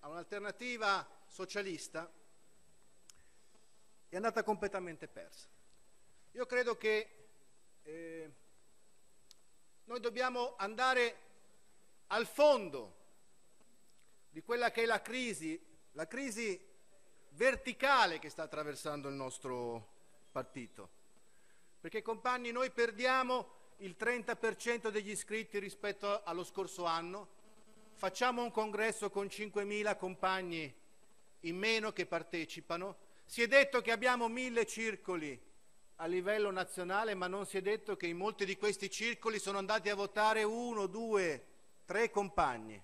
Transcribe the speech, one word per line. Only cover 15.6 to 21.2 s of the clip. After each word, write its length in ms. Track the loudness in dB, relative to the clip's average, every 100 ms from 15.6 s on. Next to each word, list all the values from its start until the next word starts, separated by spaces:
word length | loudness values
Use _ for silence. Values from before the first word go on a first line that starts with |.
| -10 -20 -18
la 140 | -10 -8
crisi 520 | -6 -6 -4 -4 -4 -8 -20 -20 -20 -20 -20 -20
verticale 840 | 2 2 2 -4 0 6 8 8 4
che 120 | -8
sta 140 | -8
attraversando 640 | -6 -4 -6 -4 -6 -4 -6
il 60 |
nostro 760 | -6 -6 -6 -6 -4 -4 -6 -10 -20 -20 -20 -8
partito. 540 | -8 -6 -10 -12 -14 -20 -20 -20 -20